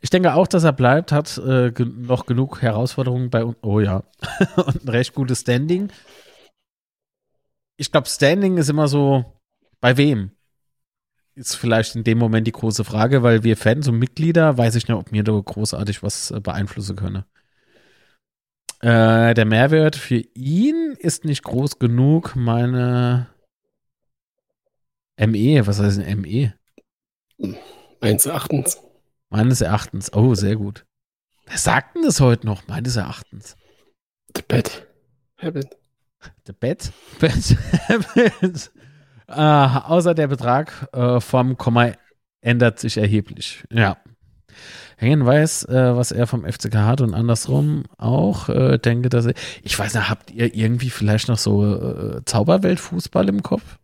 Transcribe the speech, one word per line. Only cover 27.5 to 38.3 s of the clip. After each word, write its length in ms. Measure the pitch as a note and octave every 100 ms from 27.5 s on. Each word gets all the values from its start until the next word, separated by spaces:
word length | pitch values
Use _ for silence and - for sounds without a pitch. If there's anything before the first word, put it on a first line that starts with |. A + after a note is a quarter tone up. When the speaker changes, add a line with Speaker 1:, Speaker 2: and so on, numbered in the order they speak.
| - - - _ _
Speaker 2:
Meines 260 | A2+ G#2+ C#3
Erachtens. 520 | D#3 - C#3+ C3 - _ _ _ _ _
Speaker 1:
Meines 300 | G#2+ A#2+ B2
Erachtens, 520 | F2 G#2 - G#2 -
oh, 220 | G#2+ B2+
sehr 200 | G#2 G#2
gut. 300 | G#2+ G2+ - _ _ _ _ _ _ -
Wer 120 | -
sagt 380 | - - - F4
denn 60 |
das 160 | D#4 D#3
heute 260 | C3 A#2 A2
noch? 220 | G2+ -
Meines 260 | A2 B2
Erachtens. 600 | A#2 - - - G#2+ - _ _ _ _ _ _ _ _ -
Speaker 2:
The 60 | -
Bad 400 | B2+ - - - _ _ _ _ _
Habit. 380 | F3 D#3+ C3+ - _ _ _ _ - _ -
Speaker 1:
The 60 |
Bad, 400 | - B2 F3+ - - - -
Bad 380 | D#3 - - - - F3+ -
Habit. 840 | A3 - A#3+ A#3